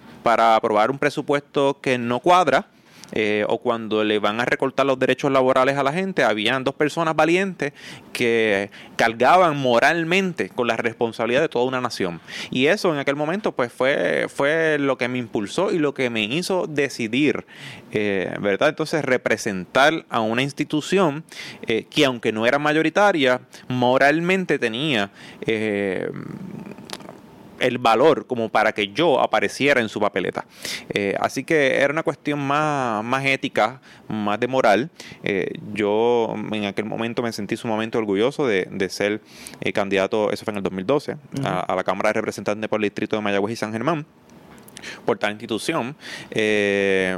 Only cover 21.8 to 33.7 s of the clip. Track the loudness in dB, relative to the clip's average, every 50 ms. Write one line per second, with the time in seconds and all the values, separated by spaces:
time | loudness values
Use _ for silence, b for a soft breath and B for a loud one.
21.8 | -2 -2 0 2 2 2 2 0 -2 -2 0 2 2 2 2 2 2 2 2 2
22.8 | 0 2 2 4 4 4 4 4 2 2 2 2 -2 B B B B -6 -2 2
23.8 | 2 4 4 6 6 4 4 4 2 0 0 0 0 0 -2 0 0 -2 -2 -2
24.8 | -2 0 0 0 -2 -2 B B B B B B -4 -2 -2 0 0 0 0 0
25.8 | 0 -2 -2 -4 -4 -6 -8 -10 -12 -12 -12 -14 -14 -14 -14 -14 -14 -14 -16 -18
26.8 | -16 -16 -16 -16 -16 -18 -20 -20 -20 -20 -20 -20 -20 -20 -6 -2 -2 -2 0 2
27.8 | 4 4 6 6 6 6 6 4 0 -4 -4 -4 -2 0 2 2 2 2 2 0
28.8 | -2 -2 0 0 2 2 4 2 2 2 2 0 0 0 -2 0 2 2 2 2
29.8 | 0 0 -2 -2 -2 0 0 -2 -2 -2 -4 -6 -8 B B B B B B B
30.8 | B -6 -4 -2 0 0 0 0 -2 -2 -2 -4 -2 0 2 2 2 2 4 2
31.8 | 2 2 0 -2 -2 -4 -6 -4 -4 -4 -4 -2 -2 0 0 0 0 0 0 -2
32.8 | -2 -2 -2 -4 -2 -2 -2 -2 0 0 0 0 -2 -2 0 2 2 2